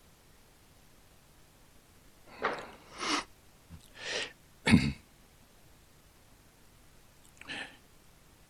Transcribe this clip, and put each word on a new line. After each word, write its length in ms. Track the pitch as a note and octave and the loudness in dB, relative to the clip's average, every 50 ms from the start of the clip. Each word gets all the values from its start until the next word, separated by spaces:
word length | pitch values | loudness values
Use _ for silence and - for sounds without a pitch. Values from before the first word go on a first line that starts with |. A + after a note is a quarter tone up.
| - - - - - - - - - - - - - - - - - - - - - - - - - - - - - - - - - - - - - - - - - - - - - - - - - - - - - - - - - - - - - - D4 D4+ - - - - - - - - - - - - - - - - - - - - - - - - - - - - - | -20 -20 -20 -20 -20 -20 -20 -20 -20 -20 -20 -20 -20 -20 -20 -20 -20 -20 -20 -20 -20 -20 -20 -20 -20 -20 -20 -20 -20 -20 -20 -20 -20 -20 -20 -20 -20 -20 -20 -20 -20 -20 -20 -20 -20 -18 -2 0 2 2 2 0 -6 -10 -12 -16 -16 -14 -8 -2 0 2 2 2 2 -2 -8 -20 -20 -20 -20 -20 -18 -16 -16 -16 -16 -16 -14 -8 -4 -2 -2 -2 -2 -4 -6 -12 -20 -20 -18 0 8
<clears throat> 100 | - - D#2 B1+ D2 C#2 - - - - - - - - - - - - - - - - - - - - - - - - - - - - - - - - - - - - - - - - - - - - - - - - - - - - - - - - - - - - - - - - - - - - - - | 10 10 12 10 8 2 -2 -6 -18 -20 -20 -20 -20 -20 -20 -20 -20 -20 -20 -20 -20 -20 -20 -20 -20 -20 -20 -20 -20 -20 -20 -20 -20 -20 -20 -20 -20 -20 -20 -20 -20 -20 -20 -20 -20 -20 -20 -20 -20 -20 -20 -20 -20 -20 -16 -12 -8 -6 -6 -8 -8 -12 -18 -20 -20 -20 -20 -20 -20 -20 -20 -20 -20 -20 -20 -20